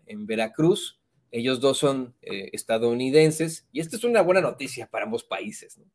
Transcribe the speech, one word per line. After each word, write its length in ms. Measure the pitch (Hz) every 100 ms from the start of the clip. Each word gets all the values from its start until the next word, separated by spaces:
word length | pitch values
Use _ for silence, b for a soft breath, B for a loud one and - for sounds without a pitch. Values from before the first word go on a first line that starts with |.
| -
en 200 | 107 107
Veracruz, 760 | 110 110 - 156 - - - _ _ _
ellos 300 | 117 123 127
dos 160 | 135 131
son, 380 | 147 135 123 -
eh, 260 | - 98 98
estadounidenses, 1120 | 107 - 113 117 120 131 147 156 156 160 160 _
y 80 | 135
esta 160 | 165 233
es 80 |
una 180 | 233 233
buena 180 | 180 185
noticia 460 | 147 - 135 - 110
para 180 | 113
ambos 200 | 107 113
países, 520 | - 95 - - - -
¿no? 80 | _